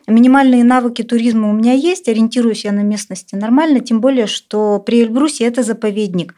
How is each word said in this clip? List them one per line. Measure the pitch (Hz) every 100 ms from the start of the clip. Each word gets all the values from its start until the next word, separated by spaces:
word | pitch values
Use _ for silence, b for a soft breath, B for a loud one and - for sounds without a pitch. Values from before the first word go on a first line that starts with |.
| -
Минимальные | 226 247 269 269 247
навыки | 240 254 240 240
туризма | 233 233 233 220 214
у |
меня | 214 233
есть, | 262 330 370 -
ориентируюсь | 220 226 247 233 208
я | 208
на | 202
местности | 208 208 - 185 - 196
нормально, | 214 254 320 262
тем | - 226
более, | 254 262 208
что | - - 214 208 202
при | 202 233
Эльбрусе | 233 233 302 294 233
это | 240
заповедник. | 220 226 214 202 208 175 165